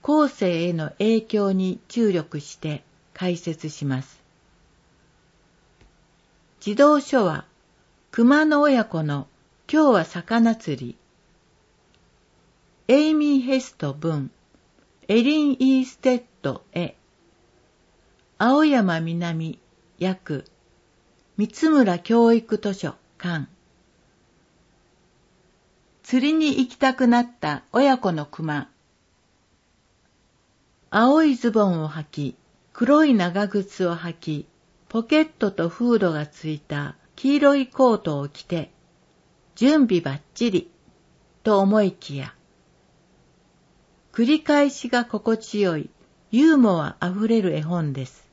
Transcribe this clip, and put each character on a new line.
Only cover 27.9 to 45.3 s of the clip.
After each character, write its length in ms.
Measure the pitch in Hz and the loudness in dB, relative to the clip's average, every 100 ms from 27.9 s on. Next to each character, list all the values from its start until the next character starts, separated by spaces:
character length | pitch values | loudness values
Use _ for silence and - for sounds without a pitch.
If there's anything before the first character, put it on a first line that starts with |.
| 254 | 2
子 140 | 202 | -2
の 140 | 160 147 | -4 -8
熊。 440 | - 160 147 - _ _ _ _ _ _ _ _ _ _ _ _ _ _ _ _ _ _ _ _ _ _ | -10 -8 -8 -10 _ _ _ _ _ _ _ _ _ _ _ _ _ _ _ _ _ _ _ _ _ _
青 340 | 202 240 302 | 2 4 4
い 120 | 320 247 | 2 2
ズ 160 | 233 | 0
ボ 180 | 214 202 | 2 2
ン 140 | 170 156 | 0 -4
を 40 | |
履 160 | 156 151 | -10 -12
き、 240 | - 139 - _ _ _ | -8 -8 -10 _ _ _
黒 320 | - 240 294 311 | -4 2 4 4
い 80 | |
長 340 | 226 175 180 202 | 2 0 -2 -2
靴 400 | 208 196 - 180 | -4 -6 -4 -4
を 80 | 170 | -4
履 180 | 170 | -10
き、 320 | 160 - 147 147 _ _ _ _ | -12 -8 -8 -10 _ _ _ _
ポ 140 | 226 | -8
ケ 180 | 233 302 | 0 0
ッ 80 | 311 | 0
ト 200 | _ 208 | _ -4
と 180 | 190 165 | -2 -6
フ 260 | - 240 233 | -2 0 2
ー 40 | |
ド 120 | 185 | 2
が 160 | 156 151 | -2 -8
つ 220 | - 156 | -10 -10
い 100 | 151 | -10
た 380 | _ 147 143 - _ - | _ -10 -10 -14 _ -6
黄 200 | 262 285 | -2 4
色 180 | 285 285 | 4 2
い 120 | 254 | -2
コ 260 | - 262 | 2 2
ー 40 | 214 | 2
ト 220 | - 147 | -4 -6
を 80 | 143 | -8
着 160 | - | -14
て、 280 | - 170 - _ _ _ _ _ _ _ _ - | -10 -8 -10 _ _ _ _ _ _ _ _ 0
準 320 | 247 311 240 | 2 4 2
備 140 | 180 | 0
ば 140 | 147 135 | -2 -10
っ 60 | _ | _
ち 180 | - 233 | -4 -2
り、 180 | 185 - _ _ _ _ _ _ _ | -2 -4 _ _ _ _ _ _ _
と 160 | - 202 | 0 2
思 220 | 196 214 | 4 2
い 120 | 196 | 0
き 240 | - - 139 | -4 -14 -12
や、 180 | 131 _ _ _ _ _ _ _ _ _ _ _ _ _ _ _ _ _ _ | -12 _ _ _ _ _ _ _ _ _ _ _ _ _ _ _ _ _ _
繰 120 | - 233 | -2 0
り 180 | 311 | 0
返 260 | - 294 285 | 2 2 2
し 200 | 277 254 | -2 -4
が 160 | 247 233 | -4 -2
心 320 | 214 226 | -4 -2